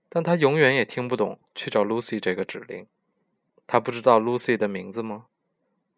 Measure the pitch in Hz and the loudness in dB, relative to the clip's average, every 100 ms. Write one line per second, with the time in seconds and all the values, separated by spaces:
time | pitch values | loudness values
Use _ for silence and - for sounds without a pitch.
0 | _ 170 165 175 143 156 139 135 107 - | _ -4 0 2 4 4 4 4 0 -4
1 | 123 123 98 - _ - - 107 104 113 | -4 -2 -2 -6 _ -14 -2 0 0 -2
2 | - 110 95 92 95 - - 95 101 _ | -4 -4 -2 -4 -6 -10 -14 -16 -16 _
3 | _ _ _ _ _ _ - 120 113 117 | _ _ _ _ _ _ -2 0 0 0
4 | 120 113 113 120 - 113 104 98 95 107 | 4 6 4 0 0 0 -2 -4 -8 -8
5 | 113 107 - _ _ _ _ _ _ | -8 -10 -16 _ _ _ _ _ _